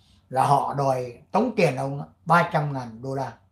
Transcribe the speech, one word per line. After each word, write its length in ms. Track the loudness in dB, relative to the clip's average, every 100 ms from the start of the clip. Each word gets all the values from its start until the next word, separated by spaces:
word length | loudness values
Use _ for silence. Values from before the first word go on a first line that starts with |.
| _ _ _
là 180 | 0 4
họ 260 | 4 2
đòi 500 | 0 0 0 -4 -12 _
tống 220 | 0 0 2
tiền 200 | 2 0
ông 260 | -4 -8 -10 _ 2
ba 240 | 2 4
trăm 200 | 0 -2
ngàn 280 | -4 -8 -12
đô 140 | -8 -6
la. 220 | -8 -10 _